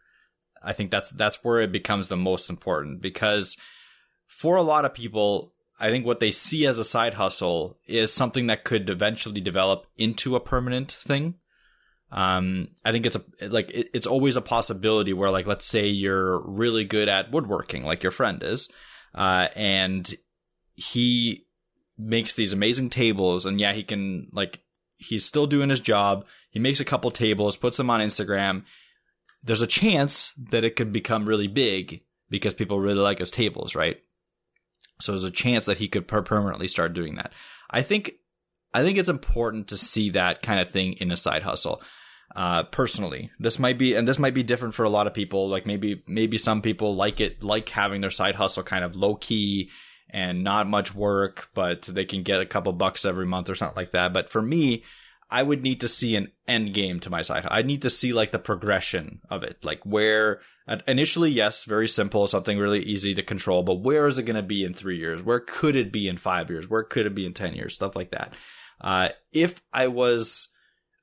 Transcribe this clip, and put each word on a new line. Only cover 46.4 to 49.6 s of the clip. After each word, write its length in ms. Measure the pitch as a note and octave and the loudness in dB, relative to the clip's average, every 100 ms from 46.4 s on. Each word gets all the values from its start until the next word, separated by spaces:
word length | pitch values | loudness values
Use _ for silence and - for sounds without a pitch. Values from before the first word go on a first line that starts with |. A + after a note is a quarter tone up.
| A2+ G#2+ | 0 0
people 340 | G#2+ G2 G#2+ F#2+ | 0 0 0 2
like 240 | G#2 - | 0 0
it, 240 | G2+ - | -4 -2
like 240 | G#2 G#2+ A2 | -2 -2 -2
having 320 | A2 G2+ G2 | -2 0 0
their 100 | G2 | -4
side 240 | - G2 | 0 0
hustle 300 | G2 G2 - | 0 -2 -2
kind 180 | - F#2+ | -4 -4
of 140 | F2+ F2+ | -4 0
low 180 | G2 | 0
key 560 | G#2 - A2 G2+ G2 | 0 -2 0 0 -2